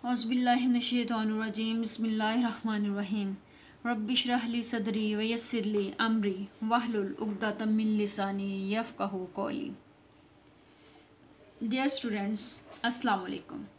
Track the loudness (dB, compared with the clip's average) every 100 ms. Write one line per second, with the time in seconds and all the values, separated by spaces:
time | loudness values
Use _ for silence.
0 | 0 0 2 2 4 6 6 4 4 0
1 | 2 0 0 0 -2 -2 0 0 -2 0
2 | 0 2 2 2 2 0 -2 0 0 0
3 | 0 0 -2 -4 -12 -20 -20 -8 -4 -2
4 | 0 0 2 0 0 -2 -2 -2 0 0
5 | 0 0 0 0 0 0 2 0 0 0
6 | 2 4 2 0 -6 -6 0 2 2 -2
7 | -2 -2 -4 -2 -2 0 2 2 4 2
8 | 2 0 0 -2 -4 -2 0 -2 -2 -4
9 | -4 -4 -6 -4 -4 -4 -6 -10 -18 -20
10 | -20 -20 -20 -20 -20 -20 -20 -20 -20 -20
11 | -20 -20 -20 -20 -20 -8 -2 0 0 0
12 | -2 -2 -2 -2 -4 -8 -14 -4 -2 0
13 | 0 0 -2 -8 -8 -12 -12